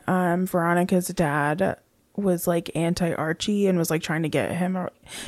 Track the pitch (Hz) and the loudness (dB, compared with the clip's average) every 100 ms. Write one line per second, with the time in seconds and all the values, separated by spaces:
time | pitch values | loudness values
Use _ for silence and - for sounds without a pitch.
0 | - 185 180 175 185 180 170 175 180 185 | 0 0 2 2 0 0 2 2 2 2
1 | 180 180 156 147 147 160 190 - _ _ | 0 0 0 2 0 0 0 -2 _ _
2 | _ - 202 170 180 170 170 156 165 180 | _ -4 0 0 0 0 -2 -2 0 0
3 | 170 - 156 165 - 208 196 180 160 160 | 0 -2 -4 -4 -2 2 2 2 2 -2
4 | - 156 160 147 104 170 180 185 180 - | -2 -2 0 0 -2 -2 -2 -2 -6 -10
5 | - - | -16 -14